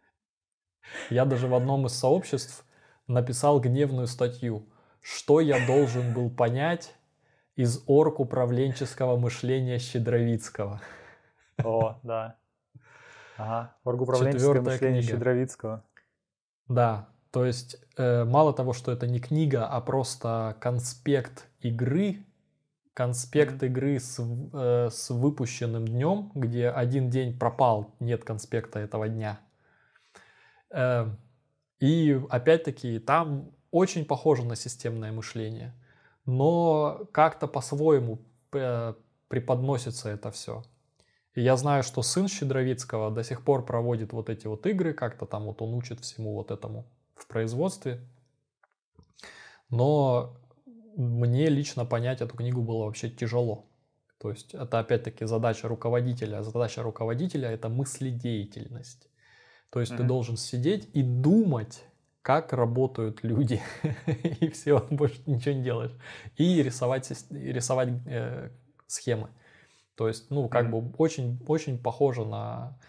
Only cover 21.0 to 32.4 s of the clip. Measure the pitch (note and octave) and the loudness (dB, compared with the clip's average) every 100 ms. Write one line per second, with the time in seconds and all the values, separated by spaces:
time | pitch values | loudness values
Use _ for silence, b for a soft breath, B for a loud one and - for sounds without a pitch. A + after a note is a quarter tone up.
21 | - C#3 - - - _ A#2+ A#2 B2 D3+ | 0 0 0 -12 -20 _ -4 0 0 2
22 | G3+ - - _ _ _ _ _ _ - | 0 -4 -12 _ _ _ _ _ _ -4
23 | B2 B2 - D3+ C#3+ C3+ C3 B2+ C3+ C3+ | -2 -2 0 2 2 2 -2 0 0 0
24 | - - A#2 A#2+ D3 D3 B2 A#2+ A#2+ - | -4 -6 -6 -6 -8 -2 2 2 2 -2
25 | - A#2+ C#3 D3 A#2+ - A#2 A#2 A2+ A#2+ | -4 0 2 0 -4 -4 -4 -4 -2 0
26 | D3+ G#3 G3+ C#3+ A#2+ A#2+ A#2+ C3 A#2+ C3 | 0 0 -4 -4 -2 2 0 2 0 2
27 | B2+ C3 B2 A#2+ A#2+ - B2+ G#2+ G#2 - | 2 0 -2 0 0 4 4 4 -2 -6
28 | A#2 A#2 - A2 - A#2 - G#2+ G#2 A2+ | -2 -2 -4 -8 -4 -6 -4 -6 -6 -4
29 | A2 A2 G#2+ G#2 _ b b b b b | -4 -4 -6 -8 _ b b b b b
30 | b b b b b b - E3+ B2+ A#2+ | b b b b b b -8 -2 0 0
31 | A2 G#2 - _ _ _ _ - C3+ E3 | -2 -6 -14 _ _ _ _ 0 4 6
32 | D#3 C3+ C#3 B2 | 4 4 0 0